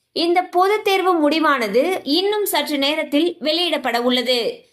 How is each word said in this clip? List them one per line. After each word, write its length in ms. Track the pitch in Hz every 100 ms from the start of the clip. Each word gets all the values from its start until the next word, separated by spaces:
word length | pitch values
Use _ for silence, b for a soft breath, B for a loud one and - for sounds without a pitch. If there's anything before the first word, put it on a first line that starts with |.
| _
இந்த 300 | - 339 359
பொதுத் 420 | 359 349 381 427
தேர்வு 440 | 427 381 370 339 294
முடிவானது 720 | 311 311 269 214 220 330 381
இன்னும் 420 | - 320 403 427
சற்று 340 | 392 320 294 285
நேரத்தில் 580 | 277 311 - 294 339 339
வெளியிடப்பட 640 | 294 320 349 294 254 233
உள்ளது. 680 | 247 247 240 247 196 - b